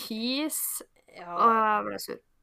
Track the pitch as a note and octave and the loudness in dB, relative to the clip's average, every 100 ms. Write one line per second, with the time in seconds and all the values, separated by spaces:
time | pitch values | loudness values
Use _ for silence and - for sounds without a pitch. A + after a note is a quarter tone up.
0 | - A3 A#3+ C4+ D#4 - - - - _ | -8 -4 -2 -2 -2 -2 -4 -6 -10 _
1 | _ - F3 F3 A3+ A3+ G#3+ G#3 G#3 G3 | _ -16 -6 4 6 6 4 2 -2 -8
2 | - - _ _ | -8 -10 _ _